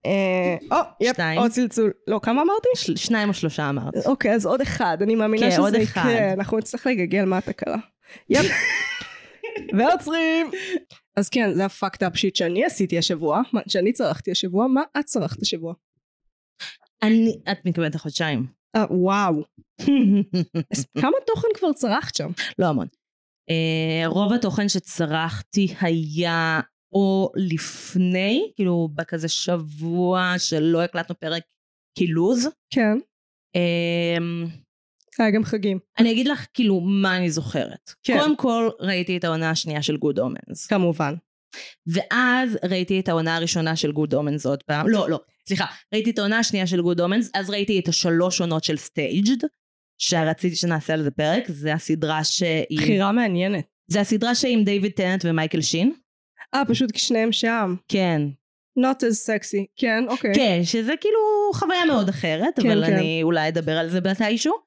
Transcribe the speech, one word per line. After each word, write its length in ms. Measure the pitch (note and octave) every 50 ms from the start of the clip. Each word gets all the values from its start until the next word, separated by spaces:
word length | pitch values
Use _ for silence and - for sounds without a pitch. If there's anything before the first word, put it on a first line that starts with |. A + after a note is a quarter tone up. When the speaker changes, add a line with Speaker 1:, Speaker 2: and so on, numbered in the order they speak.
| _
Speaker 1:
אה, 520 | - F#3+ G3 F#3+ F#3 F#3 F#3 F3+ F3+ F3 - - -
או, 60 | - D#4+ - - - _
יפ, 120 | G#3+ A#3+ B3+
Speaker 2:
שתיים. 260 | - E3+ D#3+ D#3+ D#3+
Speaker 1:
עוד 120 | G3+ A3+
צלצול. 400 | A3 B3 B3 A3 - A3+ A3 G#3 - _ _
לא, 120 | - G#3+ G#3 -
כמה 180 | - A#3 C#4
אמרתי? 260 | D#4 F4 G4+ A4 - B4 B4+
Speaker 2:
של-, 200 | - - G3+ D#3+
שניים 340 | - - - A3+ A3 G#3 G#3
או 40 | F#3+
שלושה 360 | - - D#3+ - - D3+ C#3
אמרת. 240 | C#3 C3+ A#2+ C#3 - - -
Speaker 1:
אוקיי, 280 | - C4+ - - G#3+ A3
אז 100 | A3+ G3+
עוד 160 | F3 A3+ C4
אחד. 360 | C#4 - - - B3 F3+ E3 D#3+
אני 140 | G3+ G#3+ A3+
מאמינה 300 | A3+ G#3+ G#3+ A3 A3 A3
Speaker 2:
כן, 60 | G3
Speaker 1:
שזה 100 | F3+ E3
Speaker 2:
עוד 120 | F#3 G3+ G#3
Speaker 1:
יקרה. 300 | A3+ G#3+ G#3+ - F3+ F3
Speaker 2:
אחד. 300 | B3 A#3 A3+ G#3 F#3+ F#3+
Speaker 1:
אנחנו 200 | F#3+ G3+ - A3+
נצטרך 300 | A3 A3 - - A#3 -
לגגל 380 | C4+ B3+ G3+ F3+ E3+ F3+ G3+ G3
מה 120 | F#3+ F#3
התקלה. 400 | F#3 - - - - - - - A3 - _ _ _ _ - - - _ _
יפ. 160 | - - - - - - - - A5 A5 - B5 B5 B5 - -
Speaker 2:
<laughs> 680 | - - - - - - - A#4 A4+ A4 - - -
Speaker 1:
ועוצרים. 760 | G3 A#3 D4+ F4+ F4+ - D4 D#4+ E4 E4 D#4+ D#4+ E4 E4 C#4 F#4 F#4+ G4 F#4+ F#4 D#4+ - _ - - _ _ _
אז 140 | G3 G3 -
כן, 240 | - C4 A3+ G3+ D#3+
זה 120 | E3+ G3
ה-fucked 340 | G3 - - - F#3+ - - G3 F3+
up 60 | F3
shit 160 | F3 - G3 -
שאני 320 | - F3+ E3+ F3 G3 C#4
עשיתי 320 | E4+ - - G3 F3 E3+
השבוע, 440 | E3+ D#3+ - F3+ D#3 E3 D3+ D3+ G3 B3+ - -
מה, 80 | G#3 -
שאני 260 | - - F#3+ F3 G#3 A#3+
צרכתי 380 | - B3 D#3 D3 - - -
השבוע. 360 | F3+ - - F#3 F3 G3+ A#3
מה 140 | C4+ B3+ C4+ D#4 - _ C#4+
את 60 | D4
צרכת 360 | - - A#3 D#3+ D#3 - -
השבוע? 320 | G#3 - - E3 E3 E3 F3 _ _ _ _ _ _ _ _ _ _ _ _ _ _ _ _ _ - - - _ _ _ _ _ A3
Speaker 2:
אני, 340 | G#3+ A3+ A3+ A3+ A3+ A3 - - F#3
את 140 | G3 - -
מתכוונת 300 | F3+ E3 E3+ E3 D#3 D3
לחודשיים. 500 | D#3 - D3+ - - E3+ D#3 C#3+ A2+ C3 B2+ _ _ _ _ -
Speaker 1:
אה, 100 | A3 G#3+ -
וואו. 540 | - F#3 F3+ F#3+ G3 G3+ G3+ F#3 D#3+ D3+ D#3 _ _ - - _ _ -
Speaker 2:
<laughs> 920 | - - C#4+ C#4 C4 G3 G3+ G3+ G3 - - F3+ E3 - - E3+ D3+ _
Speaker 1:
אז 140 | - D3+ C3 _ _ -
כמה 100 | - C4+ G4+ C5+ C5+
תוכן 200 | - A4+ - - A#4 G#4
כבר 160 | - F#4 D#4+ C#4+
צרכת 420 | - - A3+ G3+ C4+ - - -
שם? 140 | - D3+ D#3 F3 - - - - -
Speaker 2:
לא 60 | F#3
המון. 200 | E3+ D3 B2 E2+ - _ _ _ _ _ _ _ _ _ _ _ -
אה, 580 | E3 E3 D#3+ D#3+ D#3+ D#3+ D#3+ D#3+ D#3+ E3 E3
רוב 260 | E3 - F3+ G#3 G3 A#3
התוכן 360 | A#3+ A#3+ G3 C3+ A3 G3+ G3+
שצרכתי 1000 | - F#3 - - - - E3+ D3 D3+ D#3+ D#3+ E3 D#3 - - _ - G3+ G3 F3+ F3 -
היה 760 | F#3 E3+ E3 E3 D#3+ D3+ D3+ D#3+ F3 E3+ E3 E3 E3 D#3+ D#3+ D#3 - _ _ _ _ _ -
או 380 | G3 G3 G3 F#3+ F#3+ F#3+ - -
לפני, 1160 | - G3 F3 D#3+ D#3 - - - - - - - F#3 F#3 F3+ F3+ F#3 F#3+ G3+ A#3 D4 G#4+ G#4+ _
כאילו, 340 | - G3 F3+ F3 E3+ E3 D#3+ D3
בכזה 320 | D3 E3 - - E3 D#3
שבוע 1080 | E3 - - - - F3 E3+ D#3 D3+ D3 D3+ D#3+ E3 E3+ F3 F3+ F3+ F#3 F#3 F#3 F3+ F3+
שלא 440 | F3 - - E3+ D#3 D3+ E3 E3+ E3 E3+
הקלטנו 360 | F3 - E3+ E3 - F3 _
פרק 240 | - D#3+ E3 E3+ E3 _ _ _ _ _ _ _ _ _ _
כלוז. 500 | - F#3 E3+ D#3+ E3 E3+ G3+ B3+ A#3+ A#3+ D4 - _ _ _ -
Speaker 1:
כן. 240 | C4+ A3+ G#3+ G#3+ B3+ - _ _ _ _ _ _ _ _ _ -
Speaker 2:
אמ, 880 | F3+ F3 F3 E3+ E3+ E3+ E3+ E3+ E3+ E3+ E3+ E3+ E3+ E3+ E3+ E3+ E3+ E3+ E3+ D#3+ - _ _ _ _ _ _ _ _ _ _ - -
Speaker 1:
היה 120 | A#3 G#3+
גם 120 | G#3 A3 G#3+
חגים. 360 | - - G#3+ F#3+ G#3 F#3+ F#3 _ _ _ -
Speaker 2:
אני 120 | A3+ A#3
אגיד 160 | A3+ A3+ C4
לך, 180 | C#4+ D4 - A3 - _
כאילו, 260 | - B3 G#3 G3 F3+
מה 360 | E3+ F#3+ G3 G3 G3 F#3+ F3+
אני 120 | F3+ F3+ E3+
זוכרת. 600 | D3+ D#3+ C3+ - - D3 - - - - _ - - _ _
Speaker 1:
כן. 160 | - B3 C#4+
Speaker 2:
קודם 160 | D4 D4+ D4+
כל, 320 | - - B3+ A3+ A#3 A3+ A3+ A3 -
ראיתי 380 | - F#3+ G3 F3+ F3+ F#3 F#3
את 60 | F3 F3
העונה 260 | E3+ D#3+ D#3+ D#3+ D#3+
השנייה 320 | D#3+ - - E3 D3+ D3
של 140 | C#3 - D3+
Good 240 | D3 - D3+ C#3+ -
Omens. 480 | A#2+ B2+ - - - - - - - -
Speaker 1:
כמובן. 440 | G#3+ F#3+ F3+ F3 D#3+ D#3 D#3+ C#3 D3+ E3+ _ _ _ _ _ _ - - - - - _ _
Speaker 2:
ואז 720 | E3 E3 G3 - - - A#3+ B3+ B3 B3 B3+ C4 A#3+ G#3+ - -
ראיתי 360 | F3+ F#3+ F#3 F3+ - G3 F#3+
את 100 | F#3 -
העונה 260 | E3 E3 D#3+ E3 E3
הראשונה 400 | E3 E3+ E3 - F3 D#3+ D#3+ D#3+
של 160 | D#3 - D3+
Good 220 | D3 D3+ D3+ D3 C#3+
Omens 360 | C#3 D3 D3 C#3+ D3+ - B2+
עוד 140 | C#3 C3+ _
פעם. 240 | - D3+ D3 D#3
לא, 220 | F#3 A#3 G#3 F#3 -
לא, 100 | E3 C#3+ - _ _ _ _
סליחה. 180 | - F#3+ E3 F#3 - - - _ _ -
ראיתי 160 | G#3+ G#3+ A#3
את 100 | A3+ A3+
העונה 200 | G3+ G3+ G#3+ A3+
השנייה 280 | A#3 - - G3+ F#3
של 120 | F3 F#3 F3
Good 160 | E3+ F3 F3 E3+
Omens, 300 | E3+ F3 G3 A3+ A#3 - -
אז 160 | G3 G3 F#3
ראיתי 300 | G3+ G3+ G3+ G#3 G#3 F#3+
את 80 | F3
השלוש 540 | E3+ E3 - - F3+ E3 E3 F3 F#3 F3 -
עונות 220 | F3+ E3+ E3 D#3 -
של 120 | - D#3
Staged, 680 | D3 - - _ - D3 - A2 F#3 G3+ G#3+ C4+ A#3+ D#4 D4+ _ _ _ _ _ _ _ _ _
שרציתי 580 | _ - - F3+ E3 D#3+ D#3+ D#3+ - - F3+ E3
שנעשה 380 | - F3 F3 E3 D#3 C#3+ - D#3
על 100 | D#3 D3+
זה 80 | C#3+
פרק, 320 | C#3 - D3+ D3+ E3+ A#3+ B3
זה 260 | - D#3+ C#3+ D3 D#3 D3+
הסדרה 500 | E3 - - D#3 D#3+ D#3 D3+ D#3 D#3 D3+
שהיא 540 | - - - F3+ E3+ D#3+ D#3+ - - D#3+
Speaker 1:
בחירה 340 | D3+ - - G#3+ F#3+ G3 G3
מעניינת. 540 | G#3 A#3+ A#3+ G#3+ F3+ F3 F3+ G3 G#3 E3+ - _ _ _ _
Speaker 2:
זה 140 | - E3 G#3
הסדרה 340 | G3+ - A3+ G#3 A3+ A#3 B3
שהיא 220 | - - B3 A#3+
עם 60 | A3+ G#3
דיוויד 280 | G3 G3+ G3+ F#3+ G#3
טנט 340 | - - F#3 F#3 F#3 F#3+ E3+
ומייקל 360 | E3+ E3 D#3+ D#3 D#3 - E3
שין. 300 | D3+ - - E3 F#3 C4 E4 - _ _ _ _ _ _ _ - - _ -
Speaker 1:
אה, 100 | C4 C#4
פשוט 240 | G#3+ A#3 - C4 A3
כי 80 | G#3+ -
שניהם 320 | - - A#3+ A3 A3 A#3
שם. 440 | A3 - - A3+ A#3 A3+ G#3 F#3 F3+ F#3 _
Speaker 2:
כן. 340 | - - G3 F#3 F3 E3 D3+ D3 D3 C#3 _ _ _ _ _ _ _ _ B3+
Speaker 1:
Not 180 | B3 C4 C4+ B3+
as 280 | B3 A#3 G#3+ - - -
sexy. 360 | A3 G#3 - - - G3+ G3 - _
כן, 280 | - - A#3 A3 A3 B3+ A3+
אוקיי. 260 | B3 C4 - A3 G3
Speaker 2:
כן, 240 | - C4 G#3+ F3+ E3+ F3
שזה 300 | E3+ - A3+ A3 A#3 D#4 -
כאילו 180 | - G#4 G#4+ A4+ G#4+ G#4+ G#4 G#4 G#4 G4+ F#4+
חוויה 320 | - G4+ D#4+ F#4 F4+ F4
מאוד 240 | D#4+ C#4+ A3 G3+ F#3
אחרת, 500 | G3 C#3+ - E3 D#3 D#3+ G#3+ D#4 - -
Speaker 1:
כן, 100 | G3 -
Speaker 2:
אבל 140 | - D#3+ D#3+
Speaker 1:
כן. 80 | E3 E3
Speaker 2:
אני 300 | D#3+ D#3+ D#3 E3 D#3+ D#3+
אולי 240 | E3 E3+ D#3+ D3+
אדבר 300 | D#3 E3 E3+ D#3 D#3 D#3+
על 120 | E3 E3 E3
זה 100 | F3 F#3 F3+ F#3+
מתישהו. 420 | F#3+ F#3+ A3+ G#3 A3+ A3+ - D4+ F#4 A4+ _